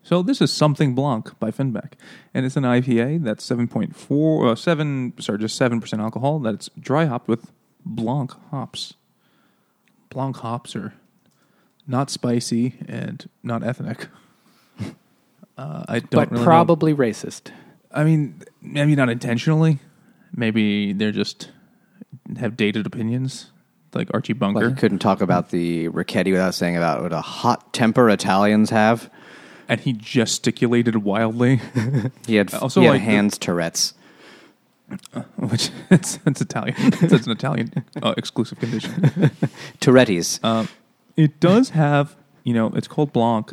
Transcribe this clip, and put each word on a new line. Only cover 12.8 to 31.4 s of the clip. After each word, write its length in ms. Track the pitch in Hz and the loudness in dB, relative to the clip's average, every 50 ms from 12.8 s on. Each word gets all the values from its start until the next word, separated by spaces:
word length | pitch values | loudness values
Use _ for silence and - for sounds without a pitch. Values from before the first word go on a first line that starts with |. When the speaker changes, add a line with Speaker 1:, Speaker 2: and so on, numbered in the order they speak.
| - | -14
Speaker 1:
and 420 | - 110 120 - - - - - - _ _ - | -12 -10 -8 -8 -10 -10 -12 -16 -20 _ _ -8
not 180 | 120 117 113 - | -8 -6 -4 -4
ethnic. 440 | 113 131 - - - - - - - _ - _ _ _ _ _ _ _ _ _ _ _ - | -6 -6 -6 -8 -10 -8 -10 -12 -18 _ -20 _ _ _ _ _ _ _ _ _ _ _ -12
<laughs> 80 | - - - _ _ _ _ _ _ _ _ _ - _ _ | -12 -12 -12 _ _ _ _ _ _ _ _ _ -20 _ _
Uh, 260 | - 135 151 - - - - | -16 -14 -12 -12 -12 -8 -6
I 100 | 113 120 | -6 -6
don't 100 | - - | -4 2
Speaker 2:
But 200 | - 165 - - | 2 2 2 2
Speaker 1:
really 100 | - 120 | 0 2
know. 40 | 120 | 4
Speaker 2:
probably 460 | 170 160 165 170 165 170 151 160 156 151 | 6 6 6 6 4 2 2 4 0 2
racist. 580 | 143 131 113 101 - - 135 - - _ - - - - - _ _ _ _ | 2 0 0 -2 -6 -10 -12 -14 -14 _ -20 -20 -20 -20 -20 _ _ _ _
Speaker 1:
I 140 | - - 151 | -4 0 2
mean, 360 | 160 160 156 147 120 82 - - - _ _ | 4 4 2 0 -2 -6 -16 -20 -20 _ _
maybe 340 | - - - 147 143 151 151 | -16 -8 -2 0 2 4 4
not 140 | 139 131 123 | 4 4 2
intentionally. 720 | 117 120 - 123 117 120 - 160 156 156 160 160 156 135 - - _ _ _ _ _ _ _ _ - | 0 -2 -2 -2 -2 0 2 2 4 4 4 4 2 2 -2 -16 _ _ _ _ _ _ _ _ -6
Maybe 600 | - 120 110 107 113 107 104 101 104 104 101 101 | -2 -2 0 2 2 2 2 2 0 0 -2 0
they're 180 | 98 110 107 | 0 0 0
just 400 | 101 101 101 - - _ - - - _ _ _ _ _ _ _ _ _ - _ - 127 _ - - | 0 -2 -4 -4 -6 _ -18 -18 -18 _ _ _ _ _ _ _ _ _ -20 _ -20 -20 _ -12 -8
have 180 | 113 120 110 117 | -6 -6 -6 -2
dated 300 | - 107 104 104 110 98 | 0 -2 0 0 -2 -4
opinions, 680 | 90 - - 110 113 120 127 131 131 - - - - _ _ _ _ _ _ _ _ - | -6 -6 -6 -4 -4 -2 -2 -4 -6 -8 -10 -18 -20 _ _ _ _ _ _ _ _ -6
like 140 | - 104 - - | -6 -4 -2 -4
Archie 180 | 110 - - 110 | -4 -2 -4 -4
Bunker. 280 | 127 107 98 101 110 107 | -2 -2 0 0 2 0
Speaker 3:
Like 80 | 120 131 | 0 0
he 40 | 131 | 2
couldn't 200 | - 107 98 90 | 0 0 0 2
talk 200 | - 107 95 - | 2 0 2 2
about 300 | 104 90 90 87 82 - | 2 2 2 0 0 -2
the 400 | - 87 87 85 85 82 82 82 | -4 -2 -2 -2 -2 -2 -4 -4
Richetti 420 | - 85 90 - - 110 90 98 | -4 -6 -6 -2 -2 -2 0 2
without 220 | 95 92 92 92 85 | 2 2 2 0 0
saying 220 | - 90 87 87 | -2 -2 -2 0
about 240 | 85 85 82 73 62 | 0 0 0 0 -2
what 100 | 73 87 | -4 -4
a 80 | 82 78 | -4 -6
hot 540 | - - - - - 120 117 - _ _ - | -6 -8 -12 -2 0 0 0 0 _ _ -2
temper 360 | - 120 110 107 131 123 113 | 0 0 2 4 4 6 6
Italians 600 | 101 92 - 95 92 98 104 104 107 107 107 104 | 4 2 0 0 2 4 4 4 4 4 2 4
have. 400 | 113 110 107 110 117 117 - - _ - - - - - - - - - - | 4 4 4 4 2 0 -4 -16 _ -20 -20 -20 -20 -20 -20 -20 -20 -20 -4
Speaker 1:
And 140 | - 120 117 | -4 -4 -2
he 100 | - 139 123 | -2 -4 -4
gesticulated 1040 | 107 107 - - 131 113 - - - - 123 107 - - 117 120 120 117 117 110 113 101 | -4 -8 -2 0 0 0 0 -2 -2 -2 -2 0 0 0 2 2 2 2 2 0 0 0
wildly. 560 | 101 98 110 113 110 113 120 | 0 0 0 0 0 0 2